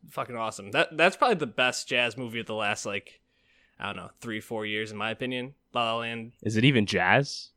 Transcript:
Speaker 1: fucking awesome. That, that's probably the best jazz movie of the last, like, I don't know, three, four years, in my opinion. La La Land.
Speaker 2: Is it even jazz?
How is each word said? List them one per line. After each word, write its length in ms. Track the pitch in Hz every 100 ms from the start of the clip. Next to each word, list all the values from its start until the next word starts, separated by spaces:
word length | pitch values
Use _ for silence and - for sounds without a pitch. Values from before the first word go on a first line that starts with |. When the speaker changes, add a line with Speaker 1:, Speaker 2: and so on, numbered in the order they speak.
| -
Speaker 1:
fucking 260 | - 120 117
awesome. 360 | 113 104 98
That, 260 | 135 - 156
that's 180 | 175 -
probably 200 | 262 185
the 100 | 131
best 420 | - 127 - -
jazz 300 | 123 120 110
movie 220 | 120 117
of 80 | 110
the 80 | 110
last, 320 | 104 104 110
like, 340 | 101 - - _ _ _ _ _ -
I 60 | 101
don't 120 | 95
know, 120 | 87 -
three, 200 | 120 110
four 260 | - 113 107
years, 240 | 107 110
in 60 | 107
my 140 | 110
opinion. 420 | 110 127 127 127 - _ 120
La 180 | 113
La 60 | 113
Land. 320 | 117 117 113 -
Speaker 2:
Is 160 | 110 110
it 60 | 131
even 220 | 123 104
jazz? 600 | 95 90 117 143 - -